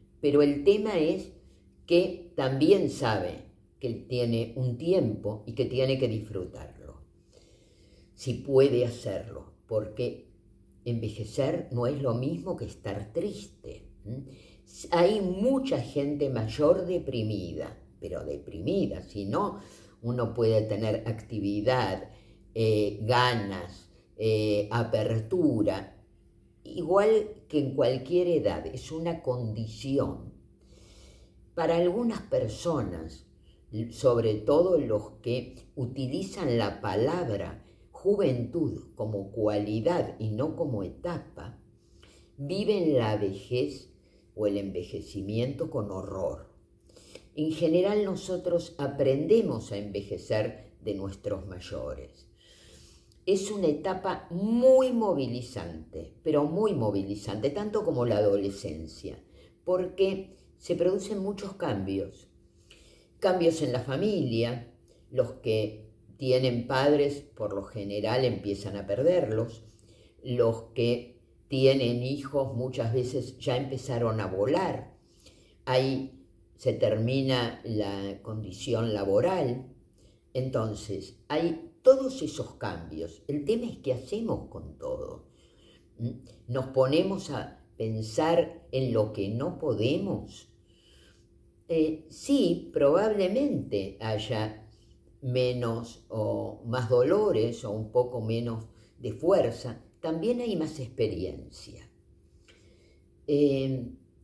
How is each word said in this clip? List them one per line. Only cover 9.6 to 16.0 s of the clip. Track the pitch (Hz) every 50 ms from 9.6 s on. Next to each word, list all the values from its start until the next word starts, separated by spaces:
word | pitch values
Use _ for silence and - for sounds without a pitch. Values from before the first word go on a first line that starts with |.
| _
porque | - 110 107 107 107 - - 123 117 - - - - - _ _ - - _ - _ - - -
envejecer | 123 120 113 113 107 - - 107 - - 147 131 151 165 170 - -
no | - 120 120
es | 123 147 131
lo | 139 123 113
mismo | 120 131 151 170 170 - 185 -
que | - 110
estar | 90 - - - 104 101 107 - -
triste, | - 170 202 202 - - - - - _ - - - - - - - - -
¿m? | 104 123 139 - - - - - - - - - - - - - -
Hay | 175 170 175 196 220 208
mucha | 190 180 185 190 220 262 277 262 262 - 156 127
gente | 117 - - 147